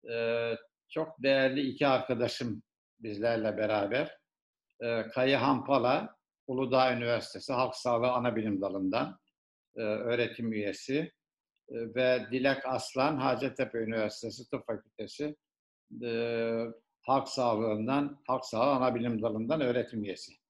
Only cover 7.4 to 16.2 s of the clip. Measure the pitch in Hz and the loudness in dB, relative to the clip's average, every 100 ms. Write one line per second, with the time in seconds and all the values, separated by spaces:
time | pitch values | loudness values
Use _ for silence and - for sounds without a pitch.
7.4 | - 123 127 - 123 117 127 123 120 110 | -4 0 0 0 0 2 2 2 0 0
8.4 | 110 95 95 95 95 113 165 - _ _ | -2 0 -2 -2 0 0 -2 -8 _ _
9.4 | _ _ _ - 107 107 120 120 117 - | _ _ _ -6 -2 -2 0 0 0 -2
10.4 | 117 107 101 95 - 139 165 _ _ _ | -4 -2 -4 -6 -4 -2 -2 _ _ _
11.4 | _ _ - 117 113 110 127 127 107 127 | _ _ -12 -8 -4 2 4 2 0 2
12.4 | 135 135 131 127 - 131 139 147 131 123 | 2 2 -2 -4 -2 0 2 2 2 2
13.4 | 139 131 123 117 113 113 107 - 113 110 | -2 -2 -4 -2 -2 0 -2 -4 -10 -10
14.4 | 120 135 - 104 _ - 101 - 147 151 | -8 -8 -6 -8 _ -14 -12 -8 -8 -8
15.4 | _ _ _ _ _ 113 120 117 | _ _ _ _ _ -8 -4 -2